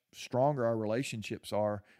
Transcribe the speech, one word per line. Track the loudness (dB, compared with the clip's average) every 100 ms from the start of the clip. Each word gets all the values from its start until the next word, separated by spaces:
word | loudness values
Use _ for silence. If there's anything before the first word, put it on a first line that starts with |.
| _
stronger | -16 -4 2 4 4 2
our | 0
relationships | 0 -2 -2 -6 -6 -8 -4
are. | 0 0 0 -8